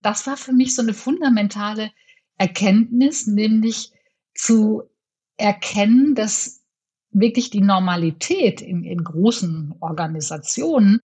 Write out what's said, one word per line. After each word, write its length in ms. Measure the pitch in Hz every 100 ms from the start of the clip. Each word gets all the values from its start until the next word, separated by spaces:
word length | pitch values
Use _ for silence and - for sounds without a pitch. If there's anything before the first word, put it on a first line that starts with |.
Das 240 | 208 214 -
war 100 | 269
für 160 | -
mich 220 | 254 254
so 80 | -
eine 120 | 226
fundamentale 960 | 202 - 339 294 226 208 208 208 214 214 _ _ _ _ _
Erkenntnis, 880 | 185 - 202 202 226 240 277 311 -
nämlich 680 | 202 214 220 226 226 - _ _ _ _
zu 480 | - - 226 214 214 - _ _ _ _ _
erkennen, 800 | 208 202 - 208 208 240 285
dass 480 | 247 214 - - - _ _ _ _ _
wirklich 360 | 196 226 233 -
die 140 | 208
Normalität 960 | 196 190 185 175 165 156 - 381 247 -
in, 240 | - 180
in 180 | 170 175
großen 720 | 165 160 208 233 175 160 151 160
Organisationen 1200 | 165 160 160 160 143 156 - - 311 294 202 220